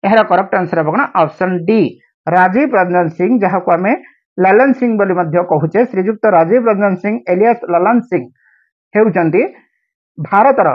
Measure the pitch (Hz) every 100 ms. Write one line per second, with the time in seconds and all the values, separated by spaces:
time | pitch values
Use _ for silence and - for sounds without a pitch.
0 | 196 220 214 180 190 202 175 165 156 185
1 | - 190 156 - 185 180 170 220 147 -
2 | _ _ - 175 185 202 294 240 180 180
3 | 170 160 180 247 196 185 175 170 190 277
4 | - _ _ - 185 208 269 254 247 220
5 | 196 180 170 170 180 156 156 202 240 196
6 | 185 214 220 180 165 233 233 202 202 185
7 | 202 226 - 180 220 233 - 170 185 240
8 | 233 175 120 _ _ _ _ _ _ 208
9 | 220 180 165 170 320 - _ _ _ _
10 | _ - 147 196 247 269 180